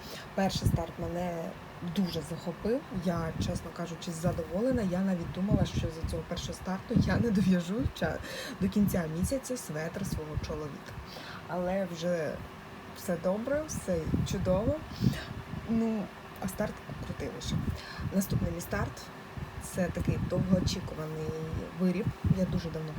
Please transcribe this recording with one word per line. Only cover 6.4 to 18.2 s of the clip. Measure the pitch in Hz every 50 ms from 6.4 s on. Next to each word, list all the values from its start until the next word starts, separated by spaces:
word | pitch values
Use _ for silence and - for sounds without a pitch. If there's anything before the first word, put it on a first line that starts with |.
| - - 165
старту | - - 185 185 190 - - 247
я | 190 - 185 185
не | 190 214 240
дов'яжу | 202 196 190 185 185 175 170 170 196 233 277 - -
ча-, | - 185 160 - - - - - - - - 262 -
до | 180 196
кінця | - 214 202 190 - 190 165 156 156 165
місяця | 185 - 269 262 - - 254
светр | 247 - - 151 151 156 175 180 190 -
свого | - - - 156 151 151 147 -
чоловіка. | - 165 151 151 147 - - - - - - - - - - - - - - - -
Але | 160 180 180 180 185 196 196 175 170
вже | 160 165 175 180 170 156 135 - - - - - - - - - - - - -
все | - - - 175 165 170
добре, | 185 190 214 233 262 277 302 311
все | 311 - - - - 277 165 156 - - - 175 -
чудово. | - 196 170 190 185 190 220 254 294 311 320 - - - - - - - - - - - - - - - - -
Ну, | 226 226 226 226 220 214 185 - - - - - - - -
а | 196
старт | - - 214 214 196 - - - - - -
крутий | - - - - - -
лише. | - - - - - - - - - - - - - - - -
Наступний | 190